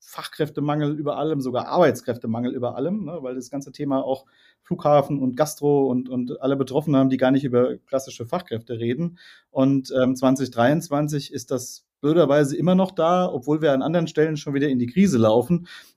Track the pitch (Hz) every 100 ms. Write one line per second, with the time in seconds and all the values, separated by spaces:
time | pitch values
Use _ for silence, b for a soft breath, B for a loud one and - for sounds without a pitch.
0 | - - - - 147 - 147 151 147 151
1 | 143 135 151 147 127 123 85 156 156 110
2 | - 120 117 113 123 131 120 - 151 214
3 | 156 170 127 131 127 139 139 - 143 135
4 | 131 131 - b b b _ 175 151 147
5 | 139 139 131 127 151 - 147 143 135 127
6 | 127 127 123 - 127 139 127 131 143 139
7 | 131 131 131 135 139 120 127 - _ 135
8 | 131 - 117 180 - 113 117 113 117 127
9 | 170 170 B B B 143 135 139 131 131
10 | 127 131 131 135 123 117 123 156 165 143
11 | 151 147 - 143 - 127 120 - _ _
12 | 147 165 143 147 139 - 175 185 185 -
13 | 160 180 180 139 139 156 156 135 131 170
14 | 165 - 156 151 151 139 143 127 120 185
15 | 196 123 110 117 120 175 175 B B